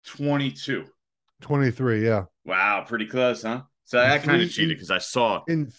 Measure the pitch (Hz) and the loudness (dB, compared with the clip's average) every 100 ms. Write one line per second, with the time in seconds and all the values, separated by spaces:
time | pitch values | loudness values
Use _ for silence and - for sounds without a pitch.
0 | - - 143 143 139 - - 107 - _ | -18 -6 -2 0 -2 -4 -6 -6 -8 _
1 | _ _ _ _ - 143 131 117 127 110 | _ _ _ _ -2 2 2 2 0 2
2 | 113 107 92 _ 85 92 101 101 - 113 | 2 0 -2 _ -4 0 2 0 -2 -6
3 | 107 127 123 113 110 123 - _ - 123 | -2 0 0 0 -4 -6 -10 _ -2 2
4 | 131 143 147 170 170 110 160 - 90 92 | 4 4 2 2 2 0 -2 -2 -2 -2
5 | - 127 113 90 - 165 135 | -2 0 2 0 -2 -2 -4